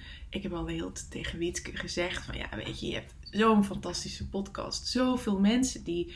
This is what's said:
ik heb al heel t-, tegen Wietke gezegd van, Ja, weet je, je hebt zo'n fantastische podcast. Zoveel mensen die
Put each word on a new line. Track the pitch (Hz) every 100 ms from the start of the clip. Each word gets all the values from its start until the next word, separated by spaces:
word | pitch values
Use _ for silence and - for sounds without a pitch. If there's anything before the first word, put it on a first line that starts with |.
| - - -
ik | 208
heb | 196
al | 170 165
heel | 165 185
t-, | - -
tegen | - - 165
Wietke | 175 180 - -
gezegd | - - 175 -
van, | - -
Ja, | - 214
weet | 214 214
je, | 214
je |
hebt | - - - -
zo'n | 208 226 208
fantastische | 196 - 175 175 196 - 196
podcast. | 196 196 - - - -
Zoveel | 247 254 247 220 196
mensen | 202 247 262 -
die | - 170 175